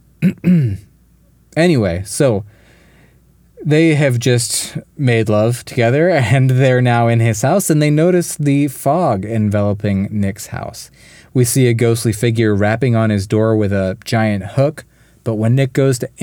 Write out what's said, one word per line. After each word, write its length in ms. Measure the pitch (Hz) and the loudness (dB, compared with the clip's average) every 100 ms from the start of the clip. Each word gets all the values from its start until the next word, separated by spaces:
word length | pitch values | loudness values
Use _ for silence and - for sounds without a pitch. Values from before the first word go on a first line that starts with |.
| _ _ | _ _
<clears throat> 560 | 185 - 170 175 123 98 - _ _ _ _ _ _ - | -4 -2 0 2 0 -4 -12 _ _ _ _ _ _ 0
anyway, 480 | 175 143 98 87 95 | 2 2 0 -2 -6
so 400 | - 139 101 104 - _ _ _ _ _ _ _ _ _ - | 0 0 0 -4 -16 _ _ _ _ _ _ _ _ _ -10
they 320 | 339 151 165 147 | 0 2 4 2
have 240 | 147 120 | 2 0
just 580 | 131 120 120 - - - - - | 0 0 -2 -6 -10 -12 -14 -2
made 320 | 131 117 110 | 0 2 2
love 360 | 104 110 120 - | 2 0 -2 -6
together, 440 | - 117 139 175 | -2 0 2 2
and 400 | 160 113 135 131 | 2 2 2 2
they're 320 | 127 131 127 | 2 2 2
now 260 | 123 120 117 | 2 2 2
in 120 | 117 | 2
his 220 | 117 107 | 0 0
house, 280 | 131 196 - | 0 0 0
and 120 | 156 | 0
they 80 | 151 | 2
notice 440 | 151 170 180 170 - | 2 2 0 -2 -4
the 300 | 143 139 147 | 0 0 0
fog 580 | - 139 160 165 101 101 | -2 -2 0 0 -2 -2
enveloping 840 | 113 107 104 104 101 107 98 98 | -2 0 0 0 -2 -2 -2 -2
Nick's 360 | 107 98 98 - | -4 -4 -6 -10
house. 420 | - - - - _ - - - | -12 -12 -14 -20 _ -20 -20 -4
We 100 | 131 123 | 0 0
see 220 | 139 123 | 2 2
a 60 | |
ghostly 400 | 113 117 117 117 | 2 0 0 -2
figure 420 | 104 120 113 110 101 | -2 -2 0 0 2
rapping 400 | 104 113 131 113 | 0 0 0 0
on 140 | 110 | 0
his 180 | 104 98 | -2 0
door 280 | 107 110 110 | 0 2 0
with 180 | 104 | 0
a 240 | 101 95 92 - | 0 -2 -6 -4
giant 380 | 113 110 101 92 | -2 0 -2 -4
hook, 340 | - 143 156 - _ _ _ | -2 -2 -4 -16 _ _ _
but 120 | - 107 | -6 -2
when 200 | 113 131 | 0 0
Nick 180 | 135 | 0
goes 260 | 143 135 127 | 0 0 0
to 100 | - - | -6 -4